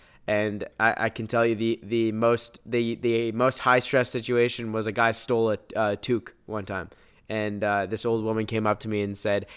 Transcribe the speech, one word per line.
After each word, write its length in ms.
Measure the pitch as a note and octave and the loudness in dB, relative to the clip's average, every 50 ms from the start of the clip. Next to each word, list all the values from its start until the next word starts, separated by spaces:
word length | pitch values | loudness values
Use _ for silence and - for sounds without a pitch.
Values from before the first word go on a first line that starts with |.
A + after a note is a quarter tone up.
| - - - - - - | -20 -20 -20 -14 -4 0
And 380 | G#2+ G#2 G#2+ G#2+ G#2 G#2 G2+ - _ _ | 0 2 2 0 -2 -4 -8 -10 _ _
I, 120 | A2 A2+ - - A2 | 2 2 2 2 -2
I 40 | A2+ | -4
can 180 | - - A2+ G#2+ | -2 -4 -8 -2
tell 180 | - A#2 A#2 | 0 2 2
you 100 | A#2 A2+ | 2 2
the, 240 | G2+ A2+ A2+ A#2 - | 2 0 -2 -2 -2
the 300 | - G2 A2+ A#2 A2+ A2 | -4 -2 0 0 2 2
most, 480 | G#2+ A2 A2+ A#2 A#2+ A#2 - - - - _ | 0 2 2 4 2 2 0 -6 -10 -16 _
the, 300 | G#2+ A#2 A#2+ A#2+ A#2 A#2 | -4 -2 -2 0 -2 -4
the 360 | - - A#2+ A2+ A2+ A#2 A#2 | -2 0 0 2 2 0 -2
most 280 | G#2+ A2+ B2 C3 B2+ - | 0 2 2 2 2 0
high-stress 500 | - C3 B2 B2+ B2 - - C3+ B2 - | 2 4 4 4 2 2 2 2 2 2
situation 640 | - B2+ A2+ - B2 A#2+ A#2+ A#2+ - - A#2+ A2 G#2+ | -2 -4 -2 0 2 2 2 2 0 -4 -6 -4 -4
was 120 | A2 G#2+ | -2 -2
a 60 | A2 | -2
guy 200 | G2+ A2+ A#2 A2+ A2 | 0 2 2 2 2
stole 380 | - - - B2 A2+ A2+ A2+ | 0 -2 0 0 2 2 2
a, 60 | G#2+ - - _ - | 0 -2 -6 _ -2
a 200 | - A2 G#2 G#2 | 0 0 0 0
toque 400 | G#2 - - B2 A2+ - - - _ _ | -2 -2 -2 -2 -2 -2 -6 -20 _ _
one 200 | - G#2+ G#2+ G2 | -8 -8 -8 -6
time. 240 | F#2 G2+ F#2+ E2 - - _ _ _ _ _ _ _ | -6 -6 -8 -8 -10 -16 _ _ _ _ _ _ _
And, 340 | A2 G#2+ G#2+ G#2+ G#2 G#2 G#2 | -4 -2 -2 -2 -2 0 0
uh, 220 | G#2 G2+ G2+ G2 | 2 2 2 2
this 200 | F#2 G#2 G#2 - | 0 -4 -4 -2
old 200 | A#2+ A2+ A2+ G#2+ | 0 0 0 0
woman 200 | A2 A2 A2 A2 G2+ | 0 0 -2 -2 -2
came 200 | A2+ A2+ A2 G#2+ | -2 0 2 2
up 140 | G#2+ G2+ | 0 0
to 80 | - A2 | -2 -4
me 120 | G#2+ G#2 | -2 0
and 160 | G2+ G2+ G2+ - | 0 -2 -2 -4
said, 280 | - G#2+ G2+ G2+ G2+ - - | -2 0 0 0 -2 -6 -18